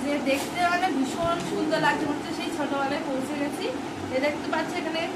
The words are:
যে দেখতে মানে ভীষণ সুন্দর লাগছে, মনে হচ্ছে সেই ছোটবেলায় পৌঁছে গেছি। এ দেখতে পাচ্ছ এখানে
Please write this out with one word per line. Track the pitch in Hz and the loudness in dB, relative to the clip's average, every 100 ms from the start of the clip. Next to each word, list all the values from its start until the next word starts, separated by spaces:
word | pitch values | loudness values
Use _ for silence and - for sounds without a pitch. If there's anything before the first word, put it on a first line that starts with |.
যে | 277 285 247 | 0 0 2
দেখতে | 277 - 339 349 | 0 0 2 2
মানে | 349 370 269 | 4 2 2
ভীষণ | 269 - 226 226 - | 0 2 2 2 0
সুন্দর | 202 311 311 285 | 0 2 4 4
লাগছে, | 294 294 | 2 0
মনে | 294 | -2
হচ্ছে | 349 311 | -2 -4
সেই | - 339 | -4 -2
ছোটবেলায় | 269 277 269 294 311 | -2 0 0 0 -2
পৌঁছে | 262 277 294 | -2 -2 -2
গেছি। | 285 - 494 381 - - - 254 | -2 -2 -2 -2 -6 -6 -2 2
এ | 285 | 2
দেখতে | 302 - | 0 -2
পাচ্ছ | 330 320 359 | -2 0 -2
এখানে | 311 320 349 | -2 -2 -4